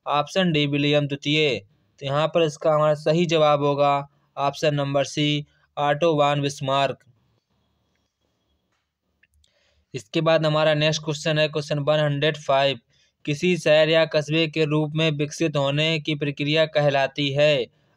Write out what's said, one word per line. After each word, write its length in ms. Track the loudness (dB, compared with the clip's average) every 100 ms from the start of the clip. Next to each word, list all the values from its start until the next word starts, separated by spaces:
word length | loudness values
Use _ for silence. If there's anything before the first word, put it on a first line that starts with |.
| -4
ऑप्शन 460 | -2 -2 -2 0
डी 140 | 0 0
विलियम 400 | 0 0 0 -2
द्वितीय। 520 | -6 -2 0 0 -2
तो 460 | -8 _ _ -14 -6
यहाँ 220 | -2 0
पर 160 | 0
इसका 300 | 0 0 0
हमारा 200 | 2 2 0
सही 300 | 0 0 2
जवाब 360 | 2 4 4
होगा 300 | 2 2 2 0 -4 _ _ -4
ऑप्शन 380 | -4 0 -2 0
नंबर 280 | -2 -2 -2
सी 400 | -2 -2 -2 -6 _ _ -4
ऑटो 360 | -2 2 2 2
वान 260 | 2 2
बिस्मार्क। 560 | -2 -4 -2 0 0 -4 _ _ _ _ _ _ _ _ _ _ _ _ _ _ _ _ _ _ _ _ _ _ _ _ _ _ _ _ _
इसके 280 | -16 -6 -2
बाद 240 | 2 2 2
हमारा 280 | 2 2 2
नेक्स्ट 280 | 0 -2
क्वेश्चन 360 | -6 -6 -2 0
है 80 | -2
क्वेश्चन 300 | -2 -4 -4
वन 180 | 0 0
हंड्रेड 380 | 0 0 -2 -4
फ़ाइव, 420 | 0 0 2 -2 _ _ _ _ -6
किसी 300 | -2 0 0
शहर 320 | 4 4 4
या 160 | 2 2
कस्बे 400 | -2 -2 -2 0
के 160 | 0 0
रूप 300 | 0 -2 0
में 140 | -2
विकसित 440 | 0 -4 -2 -2 0
होने 420 | 0 0 0 -2
की 160 | -4 -4
प्रक्रिया 480 | -4 -4 -2 0 2
कहलाती 640 | 2 2 2 0 -2 -2
है? 340 | 2 2 2 -2 _ _